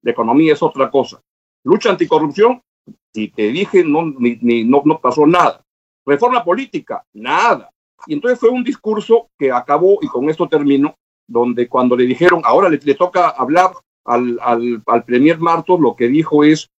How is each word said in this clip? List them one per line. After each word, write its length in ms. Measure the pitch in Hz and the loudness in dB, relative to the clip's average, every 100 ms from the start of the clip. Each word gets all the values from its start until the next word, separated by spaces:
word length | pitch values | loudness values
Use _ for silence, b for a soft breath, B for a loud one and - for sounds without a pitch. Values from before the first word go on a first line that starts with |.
La 80 | 120 | -4
economía 420 | 117 113 135 160 | -4 0 2 2
es 80 | 147 | 0
otra 300 | 160 135 131 | -2 -2 -2
cosa. 280 | 139 123 - _ _ _ _ 127 | -2 -4 -10 _ _ _ _ 0
Lucha 240 | 202 226 | 0 2
anticorrupción, 720 | 180 170 156 151 143 226 254 _ _ - - _ | -2 0 0 -2 0 0 0 _ _ -20 -20 _
si 180 | - 107 | -10 -10
te 180 | - 107 | -4 -4
dije, 360 | 143 196 190 | -4 0 0
no, 220 | 170 147 165 | 2 0 -2
ni, 320 | 135 120 117 | -2 -2 -2
ni, 240 | 120 117 | -2 0
no, 200 | 113 143 143 | 2 2 2
no 160 | 160 | 0
pasó 240 | 127 151 151 | -2 2 2
nada. 360 | 175 160 - _ _ _ _ - | 4 0 -2 _ _ _ _ -4
Reforma 380 | 143 240 254 | 0 0 0
política, 600 | 170 185 269 170 - 107 _ 104 | -2 -4 -4 -10 -10 -14 _ -14
nada. 560 | 117 165 233 202 - _ _ _ - | -4 0 0 -2 -6 _ _ _ -10
Y 80 | |
entonces 260 | 147 233 247 | -6 -2 0
fue 100 | 226 | 0
un 140 | 254 | 0
discurso 640 | 247 262 214 214 - 226 - _ | -4 -6 -4 -6 0 0 0 _
que 120 | 135 | -2
acabó, 460 | 120 - 147 180 202 | -2 -2 0 2 2
y 40 | - | 0
con 220 | 123 143 | -4 -4
esto 180 | 156 165 | -2 -2
termino, 460 | 156 143 139 147 - _ _ _ | 0 2 0 0 -4 _ _ _
donde 400 | 117 123 120 123 | -2 -2 -2 -2
cuando 280 | 127 127 123 | 0 0 2
le 100 | 123 | 0
dijeron, 360 | 127 170 170 | 2 2 2
ahora 260 | 131 131 190 | 0 2 2
le, 80 | 151 | 0
le 100 | 147 | -2
toca 360 | 135 180 185 170 | 0 0 0 -2
hablar 420 | - 123 165 180 - _ _ - | -2 -2 2 0 -2 _ _ -4
al, 320 | 120 123 117 | -2 -2 -4
al, 400 | 123 120 120 117 - | -2 -2 -2 -6 -2
al 180 | 117 117 | -4 0
premier 340 | 123 147 165 | 2 2 2
Martos, 400 | 170 165 160 180 | 0 -2 0 2
lo 160 | 131 - | 2 0
que 120 | 120 | 0
dijo 360 | 143 160 147 | 0 0 2
es 240 | 151 156 - | 4 2 -4